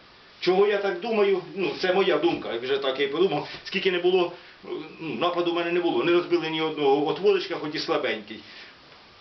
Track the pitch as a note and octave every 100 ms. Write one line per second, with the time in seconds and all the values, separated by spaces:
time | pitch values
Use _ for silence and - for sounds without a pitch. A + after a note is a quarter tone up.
0 | - - - - F3 F#3+ G#3 G3+ G3 F3
1 | A3+ G#3+ G3 F#3 E3 F#3+ F3 - F#3 F#3
2 | F3+ D#3 E3 D3 G#2 A2+ B2+ C#3 C3+ C3
3 | C#3 D3+ F#3 D3 - - - F#3+ F#3 F3
4 | F3 F#3 F3 - - - F#2 - D#3 -
5 | D#3+ A#2 F3 F3 E3+ E3+ E3+ F3 E3+ A#2+
6 | D#3 F3 D3+ E3+ D#3+ D#3+ D#3+ D3+ D3 -
7 | D3+ D3+ G3+ F#3+ - D#3+ D#3 D3+ - D3
8 | B2+ G#2+ G#2 G#2+ - - - - - -
9 | - -